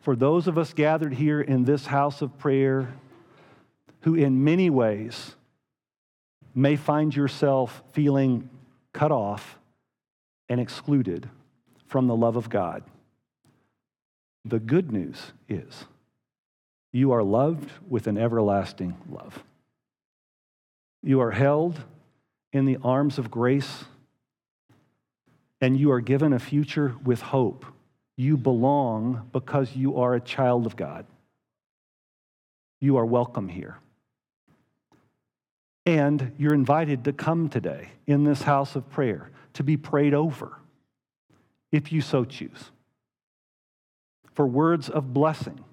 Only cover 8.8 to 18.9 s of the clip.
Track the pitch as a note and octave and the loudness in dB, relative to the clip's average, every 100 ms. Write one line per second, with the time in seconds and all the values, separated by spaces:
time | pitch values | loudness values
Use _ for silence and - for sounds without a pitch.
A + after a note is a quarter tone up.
8.8 | _ - D3+ C#3 G2+ G#2+ - - _ _ | _ -2 0 0 -2 -6 -12 -20 _ _
9.8 | _ _ _ _ _ _ _ B2 A#2+ - | _ _ _ _ _ _ _ -4 -4 -8
10.8 | - C#3+ G#2+ E2+ - - _ _ _ _ | 0 0 0 -4 -10 -20 _ _ _ _
11.8 | _ C3+ B2+ A2+ A#2 A#2 A2+ G#2 F2+ D#2+ | _ 0 2 2 2 0 -4 -4 -4 -8
12.8 | - _ _ _ _ _ _ _ _ _ | -14 _ _ _ _ _ _ _ _ _
13.8 | _ _ _ _ _ _ G#2+ A2+ A2 D#3 | _ _ _ _ _ _ -4 -4 0 0
14.8 | F3 G#2+ D#2+ - - - _ F#2 - - | 0 -4 -6 -12 -18 -20 _ -10 -10 -20
15.8 | - _ _ _ _ _ _ _ _ _ | -20 _ _ _ _ _ _ _ _ _
16.8 | _ B2 C3+ A#2+ G2+ A2 C#3+ E3 C#3+ - | _ 0 2 2 2 2 2 -2 -8 -18
17.8 | - A#2+ - G#2 A#2 A#2 G#2 G2 F#2+ - | -6 -4 -2 -2 0 2 2 0 -2 -8
18.8 | F2+ | -10